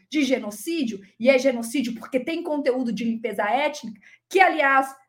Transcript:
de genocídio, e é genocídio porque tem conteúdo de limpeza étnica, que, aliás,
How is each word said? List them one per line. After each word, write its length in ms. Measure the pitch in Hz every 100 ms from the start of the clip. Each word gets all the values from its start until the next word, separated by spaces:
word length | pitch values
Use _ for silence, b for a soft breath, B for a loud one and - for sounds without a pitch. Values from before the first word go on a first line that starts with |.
| B
de 140 | 302
genocídio, 800 | 262 240 214 208 - 330 240 196 B -
e 100 | 240
é 80 | 269
genocídio 560 | 262 233 226 294 240 226
porque 240 | - 254
tem 220 | 294 330
conteúdo 500 | 339 294 277 254 247
de 100 | 202
limpeza 400 | 233 226 226 208
étnica, 560 | 208 247 294 294 226 b b b _
que, 100 | 381
aliás, 560 | 359 320 277 269 269 -